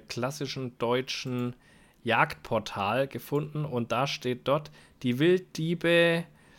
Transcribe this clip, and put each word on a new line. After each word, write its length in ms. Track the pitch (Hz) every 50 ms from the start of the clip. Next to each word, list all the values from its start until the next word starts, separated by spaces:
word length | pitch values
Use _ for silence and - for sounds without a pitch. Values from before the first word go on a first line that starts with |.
| 107
klassischen 720 | - - 120 120 131 143 - 143 127 - 135 131 123 -
deutschen 800 | - 120 117 123 127 131 - - - - 131 123 123 123 123 127 _ _ - - - - _ _ _ -
Jagdportal 1040 | 117 113 120 151 151 - - - - 120 110 104 - - 110 98 98 113 127 139
gefunden 580 | 135 - - - - 143 143 151 151 - 151 151
und 260 | - 123 120 117 -
da 140 | 117 117 135
steht 420 | 147 151 - - 127 123 123 -
dort, 220 | - 139 156 151 - - - - - _ -
die 160 | - 123 120
Wilddiebe, 1080 | 127 151 175 180 185 180 _ - - 160 165 175 170 - 170 170 170 170 170 165 165 165 - - - - - -